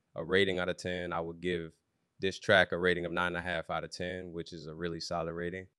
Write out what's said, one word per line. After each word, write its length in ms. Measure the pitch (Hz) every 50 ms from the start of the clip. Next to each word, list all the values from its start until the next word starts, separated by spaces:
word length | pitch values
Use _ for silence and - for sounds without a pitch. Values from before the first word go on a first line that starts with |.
| _ _ -
a 80 | - -
rating 340 | 76 92 95 101 95 92 90
out 100 | 90 90
of 80 | 87
ten, 360 | - - 90 90 90 87 87 87
I 60 | 85
would 220 | 85 85 85 85
give 320 | 87 90 90 85 82 82 - _ _ _ _ _ _ _ _ -
this 200 | 92 95 - -
track 320 | - - 104 92 90 -
a 60 | 90
rating 280 | 85 90 90 87 87 85
of 60 | 82
nine 240 | 82 85 90 90 87
and 20 |
a 40 | 87
half 280 | 87 92 87 82 - -
out 140 | 85 80 76
of 80 | 78
ten, 420 | - - 90 90 92 92 90 87 85
which 200 | 85 82 - 87
is 140 | 80 73
a 60 | 78 78
really 260 | 82 87 85 82 82
solid 340 | - - 85 85 82 82 82
rating. 340 | 85 87 87 90 95 92 - _